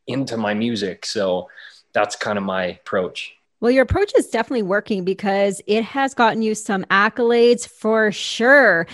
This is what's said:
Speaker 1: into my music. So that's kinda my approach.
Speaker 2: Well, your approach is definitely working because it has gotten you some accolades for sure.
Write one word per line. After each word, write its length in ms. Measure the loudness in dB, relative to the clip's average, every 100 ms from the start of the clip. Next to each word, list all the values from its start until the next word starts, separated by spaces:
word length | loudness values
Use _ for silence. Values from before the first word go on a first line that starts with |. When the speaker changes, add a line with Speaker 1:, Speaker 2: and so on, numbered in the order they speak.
| -8
Speaker 1:
into 300 | -6 -4 -4
my 180 | -2
music. 500 | -2 -2 -2 -4 -6
So 440 | -8 -4 -2 -2 -4 -16 -20 -20 _
that's 220 | -2 -2
kinda 260 | -4 -6 -4
my 260 | -4 -4 -4
approach. 680 | -8 -6 -4 -4 -8 -16 _ _ -6
Speaker 2:
Well, 100 | 0
your 140 | 2
approach 280 | 2 0 2 0
is 80 | 0
definitely 380 | -2 -4 -4
working 400 | -2 -2 -2 -4
because 580 | -4 -4 -2 0 0 -2 -2
it 160 | -2
has 300 | -2 -2 -4
gotten 280 | 2 0 2
you 100 | -2
some 300 | -4 -4 -4 0
accolades 800 | 2 2 2 2 4 6 4
for 460 | 0 _ -2 2 2
sure. 800 | -2 -8 -2 4 6 6 2 -2